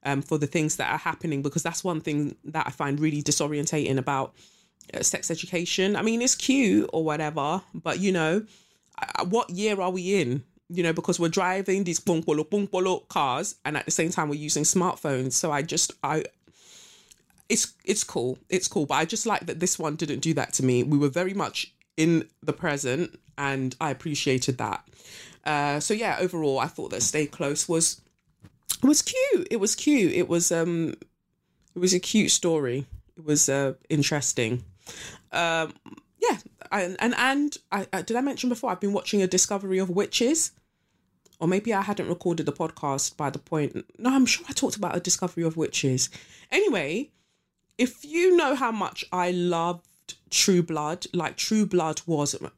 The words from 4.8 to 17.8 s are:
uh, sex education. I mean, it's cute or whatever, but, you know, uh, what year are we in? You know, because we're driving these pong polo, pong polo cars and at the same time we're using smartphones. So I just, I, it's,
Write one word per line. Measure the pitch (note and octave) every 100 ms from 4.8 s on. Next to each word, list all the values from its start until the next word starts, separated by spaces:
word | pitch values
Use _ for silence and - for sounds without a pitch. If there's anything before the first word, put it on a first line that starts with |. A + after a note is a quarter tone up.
| -
uh, | -
sex | - - -
education. | D#3+ - F3 E3+ - F#3+ G3
I |
mean, | A3 A3+
it's | B3 -
cute | - C4+ A3+ G3+ -
or | D#3+ D#3+
whatever, | D3+ D#3 D#3 C#3+ F3+ -
but, | - E3 D3
you | G3
know, | F#3 D#3 F#3 A3 - _ _ _ -
uh, | - -
what | F3+ A3 -
year | F3+ G#3+ G3+
are | F#3
we | F#3 F3+ G3
in? | C3 B2+ - _ _
You | F3
know, | E3+
because | D#3+ E3 F3
we're | E3+
driving | E3+ F3+ F#3 F#3+ G3
these | F#3 D#3+
pong | - E3
polo, | E3 D3+
pong | D#3 G#3 G3+
polo | F#3 F#3+ F#3
cars | - G#3 C3+ B2+ F#3+ - -
and | D3
at | -
the |
same | - E3
time | F3 D3+
we're | D3
using | D3 D3+
smartphones. | D3+ F#3+ F3+ - D#3 C3+ C3
So | - E3+
I | D3
just, | D#3 F3+ - -
I, | C#3+ D#3 - _ _ _ - - - - _ _ _ _ _
it's, | A#3 - -